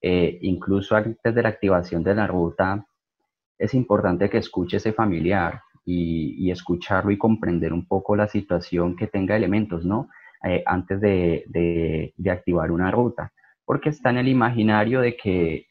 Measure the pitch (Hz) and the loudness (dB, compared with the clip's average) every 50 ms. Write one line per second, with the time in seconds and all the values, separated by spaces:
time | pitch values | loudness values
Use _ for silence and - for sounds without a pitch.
0 | - 90 90 90 87 80 - - - 98 92 87 - - 98 98 98 - 110 107 | 0 2 2 4 2 2 0 -2 -2 -2 -2 -2 0 0 0 0 0 2 0 0
1 | 107 113 113 _ _ 120 113 120 113 113 107 - - 98 95 90 85 87 - 82 | 0 0 -6 _ _ 0 0 2 0 0 -2 0 0 2 2 2 2 -2 -4 -2
2 | 82 95 101 107 107 95 92 90 85 85 82 - 92 92 98 104 110 _ _ _ | 0 0 2 2 0 0 0 0 0 -2 0 0 0 0 0 -4 -8 _ _ _
3 | _ _ _ _ _ _ _ _ _ _ _ _ 87 104 - 127 123 - 101 104 | _ _ _ _ _ _ _ _ _ _ _ _ -4 -2 0 0 2 2 2 2
4 | - 98 90 90 98 - - 113 - - - - 90 87 - 101 - 110 107 - | 2 2 0 0 0 0 0 -2 -4 -2 -4 -4 -4 -2 -2 -2 -2 -2 -2 0
5 | 113 104 92 82 80 87 98 98 87 82 - - _ _ _ _ _ - 87 87 | 0 0 0 0 0 0 0 0 0 -2 -4 -8 _ _ _ _ _ -4 -2 -2
6 | 87 82 82 82 78 73 - - 95 92 90 90 - - 90 85 - - 101 92 | 0 -2 -2 -2 -4 -4 -4 -2 -2 -2 -2 -4 -4 -4 -4 -4 -2 0 0 0
7 | 92 101 101 101 - 113 113 110 - 90 87 85 85 80 82 87 87 - - 95 | 2 2 0 2 2 2 2 2 0 -2 0 0 0 0 -2 -4 -4 -2 -2 -4
8 | 95 - 104 104 104 107 - 104 98 - 90 85 87 - - 87 85 87 87 - | 0 0 0 0 0 0 -2 -6 -4 -2 -4 -4 -2 -2 -2 0 0 0 -2 -4
9 | 110 107 - 101 95 90 101 107 113 90 98 107 107 107 87 85 85 90 98 117 | -6 -6 -4 -4 -2 0 0 0 0 0 0 0 -2 -2 -4 -4 -2 -2 -2 -2
10 | 147 - - - - - _ _ - 95 90 90 87 - 92 90 90 - 98 98 | -4 -6 -14 -20 -20 -20 _ _ -4 -2 -2 -2 0 0 -2 -2 -2 -4 -4 0
11 | 104 104 98 92 90 85 82 76 - - - 87 87 85 85 85 82 80 80 80 | 2 2 2 4 2 2 0 0 -4 -4 -2 0 0 2 0 0 0 0 -2 -2
12 | 78 78 _ _ 92 98 87 87 - - 87 85 80 80 85 82 92 92 98 110 | -4 -6 _ _ -2 -2 -2 -2 -2 0 0 0 0 0 0 0 0 0 2 2
13 | 123 120 113 - 76 - _ _ _ _ _ _ _ - 135 143 - 151 151 - | 0 0 -2 -4 -10 -10 _ _ _ _ _ _ _ -4 -4 -2 -2 -4 -4 0
14 | - 127 120 123 123 131 131 131 117 117 123 117 107 107 107 107 104 110 123 131 | 0 0 2 2 2 2 2 4 2 2 2 2 2 4 4 4 2 2 2 2
15 | 127 120 120 - - 104 92 92 85 82 78 76 - _ | 2 0 -2 -2 -2 0 2 2 2 0 0 -4 -10 _